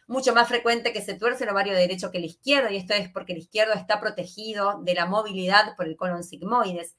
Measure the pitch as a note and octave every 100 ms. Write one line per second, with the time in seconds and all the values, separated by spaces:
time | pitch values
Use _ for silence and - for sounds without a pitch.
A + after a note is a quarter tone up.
0 | - C4 B3+ A#3 A#3+ A#3+ A#3 A#3 A#3 G#3
1 | F#3+ F#3+ A#3 B3 A3 G3 G3+ F#3 F3+ F#3
2 | F#3+ F3+ E3 - C4+ C#4 A3+ G3 F#3 G#3
3 | F#3 F#3 F3+ E3 - G#3+ A3 F#3+ F#3 G#3+
4 | A3 - E3+ G#3 A3 G#3 G3+ G3 F3 F3
5 | F3 G#3+ G#3 F#3+ F3+ G3+ G#3 - D#3+ D#3+
6 | F#3 F3 F3 D3+ F#3+ A#3+ G3 F3 E3+